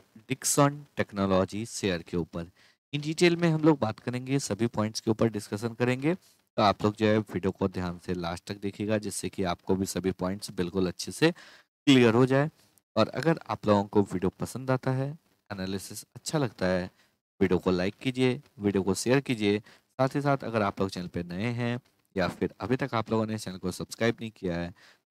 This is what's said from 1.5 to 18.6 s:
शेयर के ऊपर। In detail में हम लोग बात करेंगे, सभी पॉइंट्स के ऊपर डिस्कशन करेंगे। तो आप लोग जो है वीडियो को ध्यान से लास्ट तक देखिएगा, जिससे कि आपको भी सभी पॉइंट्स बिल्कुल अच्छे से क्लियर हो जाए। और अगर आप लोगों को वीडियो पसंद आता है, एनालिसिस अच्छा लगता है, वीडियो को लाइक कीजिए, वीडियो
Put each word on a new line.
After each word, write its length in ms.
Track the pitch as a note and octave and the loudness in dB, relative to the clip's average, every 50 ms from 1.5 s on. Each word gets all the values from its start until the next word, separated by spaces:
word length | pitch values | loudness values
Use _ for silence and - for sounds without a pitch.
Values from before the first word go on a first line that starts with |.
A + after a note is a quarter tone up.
| G2 G2+ F#2 | -2 -8 -8
शेयर 360 | - - - A2 G2 F2 E2 | -8 -8 -4 -2 -2 -2 -2
के 160 | E2 - F#2 | -4 -4 -4
ऊपर। 320 | F2 D#2+ - - F2 E2 F2 - _ _ _ _ _ _ _ C#3+ | -4 -4 -4 -6 -10 -10 -12 -14 _ _ _ _ _ _ _ -8
In 120 | D3 D3 | -6 -6
detail 300 | D#3 D#3+ - F3+ E3+ E3+ E3+ | -4 0 4 4 4 4 4
में 80 | F3 E3 | 2 2
हम 120 | D#3 D#3 D3+ | 2 4 4
लोग 160 | E3 D3+ C3+ | 4 4 4
बात 200 | A2 G#2+ G#2 - | 2 -4 -4 -4
करेंगे, 400 | - B2+ B2 B2 B2+ C3 C#3 C3+ | -6 -6 -6 -6 -4 -2 -2 -2
सभी 280 | - - G2+ G2 A#2 A#2 | -2 -2 -2 -2 -2 -2
पॉइंट्स 300 | - G#2+ G#2+ A2 A2+ - | 0 -2 -2 -2 -4 -4
के 120 | - A#2 | -2 -2
ऊपर 180 | G#2+ - A#2 A2+ | 0 2 0 0
डिस्कशन 440 | G#2+ G2+ - - G#2+ G2+ A#2 A2+ A2+ | 0 -4 -8 -8 -6 -6 -6 -6 -4
करेंगे। 420 | - B2 B2+ B2+ C3 C#3 D#3+ F#3 | -2 0 0 0 0 0 -2 -2
तो 480 | - _ _ _ _ _ _ - - A2 | -4 _ _ _ _ _ _ -2 2 2
आप 200 | G2 F#2+ - - | 2 2 2 0
लोग 120 | G#2 G#2 | 0 0
जो 120 | - A2 | 2 2
है 100 | G#2+ G#2+ A2 | 4 4 2
वीडियो 320 | G#2+ - - F2+ F#2 F#2+ | 0 -2 -4 -4 -2 -2
को 160 | - - G2 | -2 -2 -2
ध्यान 320 | F#2+ F#2 F#2 F2+ F2 F2 F2 - | -2 -2 -2 -6 -6 -6 -8 -6
से 80 | F#2 F2+ | -6 -6
लास्ट 320 | F2+ E2+ E2 F2 - - | -4 -4 -6 -6 -8 -8
तक 140 | - G2+ G2+ | -10 -10 -8
देखिएगा, 360 | G2+ G2 - - G#2 G#2 A2 | -8 -8 -6 -6 -4 -2 -2
जिससे 320 | G2+ G#2 G2 - - - F#2+ | -2 -2 -4 -8 -8 -8 -6
कि 140 | - - F#2+ | -4 -4 -2
आपको 320 | F2 F2 - - - F#2+ | -2 -4 -4 -2 -2 -2
भी 100 | F#2 G2 | 0 -2
सभी 260 | - - F#2 F2+ F#2+ | -2 -4 -2 -2 -2
पॉइंट्स 400 | - - F#2 F#2 G2 G#2 - - | -2 -2 -4 -4 -4 -6 -10 -10
बिल्कुल 360 | G#2 F#2+ F2 F2 F#2 F#2+ F#2 | -6 -6 -6 -4 -2 -2 -2
अच्छे 240 | F2 - - - F#2+ | -2 -4 -6 -10 -10
से 200 | - - D#3 E3+ | 0 4 4 4
क्लियर 840 | - - - - - - _ _ _ _ - C#3+ C3+ B2+ A#2+ A2+ G#2+ | 4 2 -8 -20 -20 -20 _ _ _ _ 4 6 8 8 8 8 8
हो 120 | A#2+ C3 | 6 6
जाए। 240 | B2+ C3+ C#3 D3 D#3+ - _ _ _ _ _ _ _ - | 6 4 2 2 0 -4 _ _ _ _ _ _ _ 0
और 120 | A2 G#2+ | 0 0
अगर 320 | - - C3 C3+ E3 D#3+ - - - | 0 0 -2 0 0 0 0 -2 -8
आप 180 | G#2+ - - | -8 -2 2
लोगों 160 | G#2 G#2 G2+ G2+ | 4 4 4 2
को 180 | G#2 - G#2 G2 | 2 2 2 2
वीडियो 300 | - F#2+ F2+ F#2+ F2+ - - | 2 0 -2 -2 -2 -2 -4
पसंद 320 | F#2+ - - A#2+ C3 C3 | -8 -8 -8 -6 -4 -2
आता 200 | C3 B2 - C3 | -2 -2 -2 -2
है, 180 | C3 C3 C3+ C#3+ D#3+ - _ _ _ _ _ - | -2 -2 -4 -6 -8 -12 _ _ _ _ _ -14
एनालिसिस 560 | G#2 F#2+ F#2+ F#2+ G2 F#2+ - - G#2+ - - _ - | -10 -8 -6 -6 -6 -6 -8 -10 -14 -16 -16 _ -18
अच्छा 220 | - - - - | -14 -8 -4 -2
लगता 280 | D3+ C3+ G#2+ - - F#2+ | 0 0 -2 -2 -2 0
है, 260 | F#2 F#2 F2 F#2 - _ _ _ _ _ _ _ _ _ - | 0 0 0 -2 -6 _ _ _ _ _ _ _ _ _ 0
वीडियो 180 | G2 F2+ F2+ E2+ | 2 2 2 2
को 120 | - F#2 | 2 2
लाइक 240 | F#2 F2+ F2+ G2+ - - | 2 2 0 -2 -4 -6
कीजिए, 380 | - C3 B2+ B2+ B2+ B2+ B2 - - _ _ | -6 -4 0 2 2 2 0 -2 -6 _ _
वीडियो 220 | - | -4